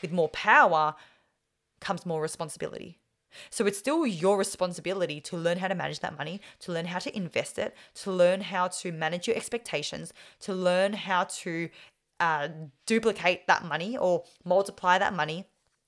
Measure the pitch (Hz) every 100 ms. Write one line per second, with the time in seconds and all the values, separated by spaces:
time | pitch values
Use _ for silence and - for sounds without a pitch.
0 | 175 175 156 - 208 269 226 160 156 -
1 | - _ _ _ _ _ _ _ - 180
2 | 175 160 156 - 160 - 156 - - -
3 | _ _ _ - - - 202 202 262 320
4 | 285 170 185 202 190 - 180 170 160 196
5 | 165 151 - 175 165 180 185 190 143 156
6 | - 147 151 196 - - - 165 170 180
7 | 240 220 170 - - - - - - -
8 | 196 185 175 190 175 185 185 - 180 160
9 | 156 175 226 220 - 233 - 151 151 156
10 | 165 - - _ - 185 180 180 196 208
11 | 196 180 190 - 180 165 165 - - _
12 | _ - 170 151 147 156 151 - - 226
13 | 226 202 180 180 - 175 170 151 185 254
14 | 185 170 - _ 175 185 196 - 180 185
15 | 196 180 151 165 - _ _ _